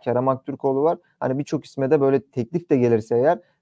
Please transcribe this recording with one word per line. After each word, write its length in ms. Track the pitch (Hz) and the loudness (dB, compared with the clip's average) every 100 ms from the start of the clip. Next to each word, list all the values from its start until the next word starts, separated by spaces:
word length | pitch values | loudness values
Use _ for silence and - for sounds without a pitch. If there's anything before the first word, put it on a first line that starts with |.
Kerem 240 | - 123 131 | -4 -2 0
Aktürkoğlu 540 | 131 - 127 139 135 | -2 -6 -6 -2 0
var. 160 | 156 175 _ - | 0 -2 _ -8
Hani 180 | 135 131 | -6 -4
birçok 260 | 143 151 | -4 -6
isme 260 | - - 135 | -6 -6 0
de 100 | 151 | 2
böyle 200 | 135 135 | 2 0
teklif 480 | - - 117 175 - | -2 -8 -6 -6 0
de 60 | 139 | 2
gelirse 400 | 120 113 107 120 | 2 2 0 0
eğer, 220 | 143 175 _ _ | 2 0 _ _